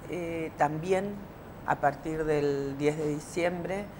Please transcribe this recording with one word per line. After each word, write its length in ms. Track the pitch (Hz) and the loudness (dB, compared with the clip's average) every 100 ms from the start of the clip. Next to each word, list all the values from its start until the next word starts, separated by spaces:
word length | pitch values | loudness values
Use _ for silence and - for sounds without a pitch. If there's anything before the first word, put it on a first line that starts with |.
| - | -6
eh, 440 | 165 170 165 160 - | -4 -2 -2 -4 2
también 580 | 147 156 170 185 202 202 - - - - - | 2 2 2 2 2 -4 -10 -14 -16 -10 -2
a 100 | 139 | 2
partir 480 | 143 139 165 160 | 2 2 -4 -2
del 520 | 156 151 143 139 139 139 | 2 4 4 2 0 2
diez 180 | 147 151 | 2 2
de 120 | 151 | 0
diciembre, 760 | 147 - - 170 180 170 190 202 | -2 -4 0 0 0 -4 -4 -6